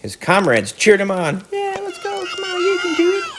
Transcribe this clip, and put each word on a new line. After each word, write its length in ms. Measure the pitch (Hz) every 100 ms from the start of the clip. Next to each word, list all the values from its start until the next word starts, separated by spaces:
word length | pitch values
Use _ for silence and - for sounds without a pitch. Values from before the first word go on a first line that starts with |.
His 160 | 107 -
comrades 560 | - 185 180 117 101
cheered 280 | - 214 202
him 100 | 196
on. 340 | 185 165 185 -
Yeah, 240 | 403 403 392
let's 220 | 403 359
go. 80 | 403
Come 340 | 392 359 349
on, 160 | 381 359
you 180 | 359 370
can 140 | 349 311
do 140 | 349 392
it. 180 | 349